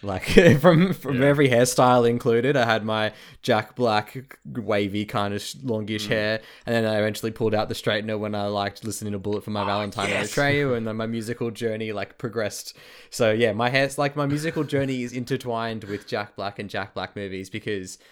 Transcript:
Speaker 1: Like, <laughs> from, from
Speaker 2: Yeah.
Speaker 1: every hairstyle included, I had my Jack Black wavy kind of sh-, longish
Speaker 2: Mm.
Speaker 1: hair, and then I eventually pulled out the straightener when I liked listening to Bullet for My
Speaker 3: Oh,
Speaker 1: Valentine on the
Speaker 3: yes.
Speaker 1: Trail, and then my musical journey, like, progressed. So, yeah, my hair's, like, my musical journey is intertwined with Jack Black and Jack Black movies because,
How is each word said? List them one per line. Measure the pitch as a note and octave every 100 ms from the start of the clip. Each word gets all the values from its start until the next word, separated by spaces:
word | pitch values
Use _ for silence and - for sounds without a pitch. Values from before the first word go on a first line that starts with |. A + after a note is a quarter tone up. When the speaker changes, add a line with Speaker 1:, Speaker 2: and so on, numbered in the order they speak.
Speaker 1:
Like, | G2+ F#2
<laughs> | - - F3 C#3
from, | E3 D#3+ F#3+
from | - C3 C3
Speaker 2:
Yeah. | C#3
Speaker 1:
every | C#3+ C#3
hairstyle | A#2+ B2 - B2+ B2 A#2
included, | A#2+ C3 A#2 B2 C#3+
I | A#2
had | A2
my | G#2+ A2 G#2+ - - -
Jack | - A2 A2 -
Black | B2 G#2+ G#2+ C3 B2+ -
wavy | - B2+ G#2 G#2 G#2 G2+ G#2+
kind | A2+ G2+ G2+
of |
sh-, | - -
longish | C3+ A2 G#2 G#2+ G#2
Speaker 2:
Mm. |
Speaker 1:
hair, | A2+ G#2+ A2 - - -
and |
then | A#2 A2
I | G#2+
eventually | G#2+ G#2 A2+
pulled | A2 A2+
out | G#2+ G#2
the | A2
straightener | - G#2+ G#2+ A2
when | G#2+
I | G#2 G2+
liked | G#2 G2+ -
listening | A2+ G2+ G#2+
to | G#2
Bullet | G2+ G#2
for | G2+
My | G#2
Speaker 3:
Oh, | G2+
Speaker 1:
Valentine | G2+ G#2 G#2+ G2+
on |
the | G2
Speaker 3:
yes. | G#2
Speaker 1:
Trail, | - C#3+ C#3+ C#3+
and | A#2+ A2
then | A2
my | A2+
musical | A2+ A2 A#2+ A#2
journey, | A2 A#2 A2 A2
like, | G#2 G2 -
progressed. | A#2+ A2+ G#2 - - - - - -
So, | - A2+
yeah, | G#2+ A#2
my | G#2 B2
hair's, | C3+ C#3 C#3+
like, | D3 C#3+
my | C#3+
musical | D3 D#3 D#3+
journey | C#3+ C#3 C3+ C3
is | B2
intertwined | B2 A#2+ C3 B2+ A2+ A2+ A2
with | G2+ G2+ -
Jack | A2+ G#2 -
Black | G2 G2+
and | G2+
Jack | G#2 F#2+ -
Black | F#2 -
movies | G2+ F#2+ G2
because, | A2 A2+ G#2 F#2 - _